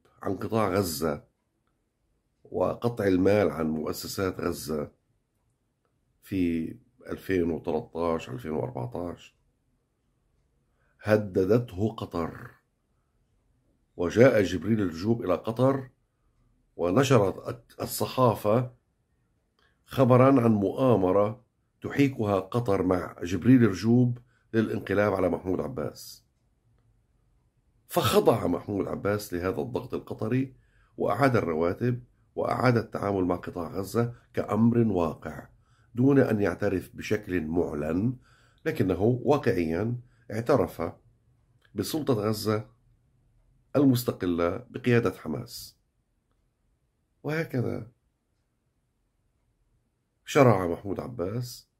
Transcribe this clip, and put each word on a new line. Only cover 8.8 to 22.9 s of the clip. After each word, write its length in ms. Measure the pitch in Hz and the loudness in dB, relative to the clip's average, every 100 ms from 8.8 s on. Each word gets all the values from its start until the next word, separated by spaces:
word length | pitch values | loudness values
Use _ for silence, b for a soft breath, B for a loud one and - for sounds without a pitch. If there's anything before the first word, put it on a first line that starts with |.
| 62 82 87 | -8 -8 -10
عشر، 220 | - - _ _ _ _ _ _ _ _ _ _ _ _ _ _ _ _ _ | -12 -20 _ _ _ _ _ _ _ _ _ _ _ _ _ _ _ _ _
هددته 920 | 107 107 104 95 92 117 123 90 110 | 2 2 2 0 2 2 0 -4 -4
قطر، 560 | - 95 85 80 65 62 - _ _ _ _ _ _ _ _ _ _ _ _ _ - | -4 -8 -6 -6 -8 -18 -20 _ _ _ _ _ _ _ _ _ _ _ _ _ -6
وجاء 460 | 87 92 131 110 | 0 4 6 6
جبريل 380 | 92 90 98 110 | 2 -2 -2 -2
الرجوب 440 | 92 82 101 117 | -2 -4 -2 -2
إلى 100 | 92 | 0
قطر، 560 | 87 - 120 131 135 127 _ _ _ _ _ _ _ _ - | -2 -2 0 2 0 -6 _ _ _ _ _ _ _ _ -4
ونشرت 960 | 85 101 135 127 98 - - - _ - | 0 2 4 4 2 -2 -10 -14 _ -12
الصحافة 920 | 107 - 107 - 127 95 104 113 123 - _ _ _ _ _ _ _ _ _ _ _ | -10 -6 -6 0 0 2 2 0 0 -8 _ _ _ _ _ _ _ _ _ _ _
خبرًا 540 | - 127 123 131 139 | 2 6 8 8 6
عن 120 | 117 | 6
مؤامرة 920 | 107 95 - 131 107 90 98 104 117 _ _ _ _ | 4 2 2 2 4 4 4 2 -2 _ _ _ _
تحيكها 580 | 104 - 143 127 107 98 | -4 0 0 0 0 0
قطر 420 | - 120 117 98 | -2 -2 0 0
مع 340 | 90 | 2